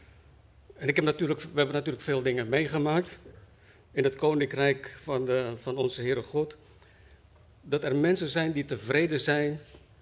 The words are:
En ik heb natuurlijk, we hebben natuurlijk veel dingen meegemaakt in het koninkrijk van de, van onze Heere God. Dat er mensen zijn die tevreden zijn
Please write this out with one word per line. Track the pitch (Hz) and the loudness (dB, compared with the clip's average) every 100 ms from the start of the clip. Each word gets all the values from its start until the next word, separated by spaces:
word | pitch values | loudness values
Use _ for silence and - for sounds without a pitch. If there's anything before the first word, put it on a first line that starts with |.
| - - - - - - - - | -20 -20 -20 -20 -20 -20 -20 -6
En | 135 | 0
ik | 147 | 2
heb | 156 | 2
natuurlijk, | 147 156 151 | 2 0 -2
we | - | -2
hebben | 147 139 143 | 0 2 2
natuurlijk | 143 123 | -2 -4
veel | - 139 | 0 0
dingen | 127 123 113 | 2 0 2
meegemaakt | 135 156 156 151 156 175 - - - - - - - - | 0 2 0 2 2 0 -6 -20 -20 -20 -20 -20 -20 -8
in | - | 0
het | 135 - | 0 2
koninkrijk | 151 151 143 135 139 135 - - | 0 2 0 2 2 2 -2 -14
van | - 131 127 | -4 -2 0
de, | 127 123 117 | 0 0 -6
van | 131 131 | -6 -2
onze | 127 127 | -2 -2
Heere | 123 127 | -2 -2
God. | 110 151 151 - - - - - - - - - - - | -2 -2 -4 -6 -20 -20 -20 -20 -20 -20 -20 -20 -20 -20
Dat | - 143 | -4 -4
er | 151 139 | 0 2
mensen | 160 185 160 | 2 2 0
zijn | 156 160 | -2 -2
die | 147 143 | -2 -4
tevreden | 120 110 139 165 151 | -4 0 2 2 0
zijn | - 147 147 151 - - - - | 0 2 0 -2 -10 -20 -20 -20